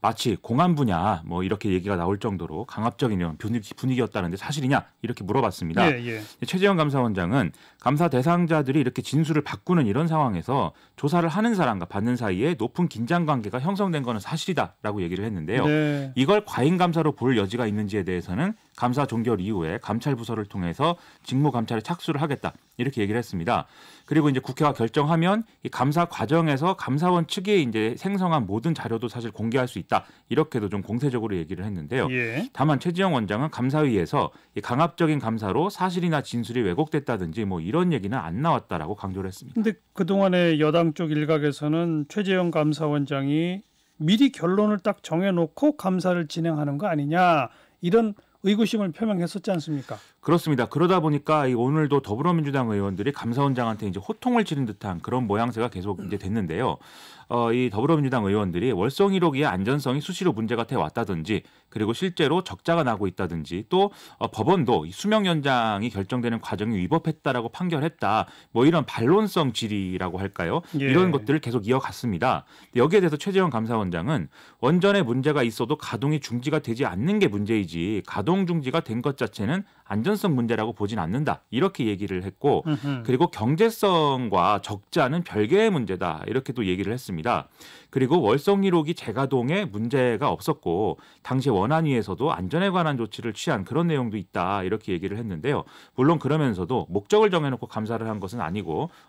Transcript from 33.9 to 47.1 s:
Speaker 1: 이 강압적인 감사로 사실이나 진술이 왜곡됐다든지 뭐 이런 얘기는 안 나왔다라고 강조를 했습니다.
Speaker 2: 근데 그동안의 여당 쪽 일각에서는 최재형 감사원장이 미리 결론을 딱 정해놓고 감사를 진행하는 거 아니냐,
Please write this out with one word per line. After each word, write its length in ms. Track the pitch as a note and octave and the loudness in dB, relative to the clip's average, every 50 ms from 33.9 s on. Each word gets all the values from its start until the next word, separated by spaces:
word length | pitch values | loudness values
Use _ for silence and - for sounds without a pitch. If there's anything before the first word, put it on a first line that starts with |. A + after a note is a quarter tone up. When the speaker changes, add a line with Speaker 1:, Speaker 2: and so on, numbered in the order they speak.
| A2+ F#2+ E2+ - - C#3+ G2 C#2 - - _ _ - | 4 2 2 2 0 0 0 -2 -4 -12 _ _ -12
Speaker 1:
이 40 | - | -10
강압적인 600 | - - B2 C3+ E3 E3+ - - E3+ D#3 D#3 C#3+ | -6 -2 0 0 0 0 0 0 0 2 2 0
감사로 500 | A2 A2+ A2+ A2 A2 F#2+ F#2 A#2+ E3+ G3+ | 0 -2 -2 -2 -2 0 0 0 0 -2
사실이나 500 | - - F3+ F#3+ F3 F#3 F3 F3 D#3+ C#3+ | -2 -2 -2 -2 0 0 0 0 0 0
진술이 400 | B2 - - A#2+ A2+ G2 A2+ B2+ | -2 -4 -4 -6 -4 -2 -2 0
왜곡됐다든지 840 | A#2 F#2 F2 G#2+ D#3 D3+ - D3+ C#3 - A#2+ G2+ F#2 E2 D#2+ A#2 A2 | 0 0 0 0 -2 0 -2 -4 -2 -2 -2 -2 -4 -4 -4 -4 -4
뭐 160 | G2 F#2 E2+ | -4 -4 -4
이런 320 | D#2+ F2+ A#2 E3+ F3+ F3+ F#3 | -4 -2 0 0 2 2 0
얘기는 220 | A#2 F#2 G2+ A#2+ | 0 -2 -4 -4
안 260 | C3+ E2 D#2+ E2 A2 | -4 -6 -6 -4 -2
나왔다라고 520 | D3+ E3+ D3 A#2 - - - E2 D2+ D#2+ G#2 | 0 0 0 0 -2 -4 -6 -4 -4 -6 -8
강조를 340 | - - F#2+ F2+ G2 F#2+ F#2+ | -8 -8 -8 -6 -6 -8 -8
했습니다. 260 | F#2 - - - - | -10 -12 -14 -8 -4
Speaker 2:
근데 180 | A#3 G#3 A3 G3 - _ _ - | -2 -2 -2 -2 -4 _ _ -4
그동안의 680 | - F#3+ E3 G3 G3 G3 F#3+ F3+ F3+ F3 E3+ D#3+ D3 | -2 0 0 2 2 4 4 4 4 4 4 4 4
여당 320 | D#3 D3+ D3+ E3+ E3+ E3 | 4 4 4 4 4 2
쪽 200 | D3+ - F3 D#3 | 0 -2 -2 -2
일각에서는 920 | D3+ D3+ D3+ D3 D#3+ D3+ D3 D3 C#3 - D3 D3+ D#3 E3 E3+ E3+ D#3+ D#3 C#3+ - | 0 0 2 2 2 2 2 0 -2 -2 -2 0 0 0 0 0 0 -2 -4 -4
최재형 400 | - G#3 G3+ F#3 F#3+ F#3 F3+ E3+ | -4 -2 0 0 2 2 2 2
감사원장이 1120 | D#3+ D#3+ D3+ D3+ D3+ D3 D#3+ D3+ D3 D3 C#3+ C3+ C#3+ C#3 C3+ C#3 D3 D#3 E3 F3 F3+ G3 - _ _ _ _ _ _ | 2 2 2 2 2 0 0 0 0 0 0 -2 -2 -2 0 0 0 0 0 -2 -4 -6 -10 _ _ _ _ _ _
미리 340 | - D3+ D#3 G#3 A3+ C#4 C4+ | -2 0 2 4 4 4 4
결론을 480 | C4+ - A#3 A3+ - G3+ G#3 G#3 G#3 F#3+ | 2 0 -2 0 2 2 2 2 2 0
딱 220 | - A3 G3 - | 0 -2 -4 -4
정해놓고 760 | - - D#3+ E3 F#3+ G3 F#3 E3+ E3+ D#3 - - - D4+ D4 - | -4 -2 -2 0 2 2 2 2 0 0 0 2 2 2 2 2
감사를 500 | - F#3+ F#3 F#3 F3 F#3 F3+ F3 E3 D3 | 0 0 0 0 2 2 0 0 -2 -4
진행하는 480 | - F3 E3 E3 D#3+ D3 D3 C#3+ C#3 | -4 -2 -2 0 0 0 -2 -2 -2
거 100 | C#3+ G3+ G3+ | -2 -2 0
아니냐, 600 | E3 D3+ C#3+ C#3+ | 0 0 0 2